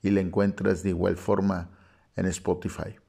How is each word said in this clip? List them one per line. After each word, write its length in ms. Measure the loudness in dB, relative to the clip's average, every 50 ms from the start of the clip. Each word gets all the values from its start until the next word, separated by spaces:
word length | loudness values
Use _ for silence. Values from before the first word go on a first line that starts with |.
y 80 | _ 4
la 120 | 2 4
encuentras 600 | 2 2 0 2 2 2 2 0 0 0 0 2 0
de 60 | -2
igual 260 | 0 2 2 0 0 -2
forma 520 | 0 0 0 2 2 0 0 -2 -4 -10 -14 _ -20 _ _ _ _ _ _
en 100 | -2 -2
Spotify. 720 | -2 -2 -2 -2 -2 -2 -2 -2 -8 -8 -6 -10 -10 -10 -16 _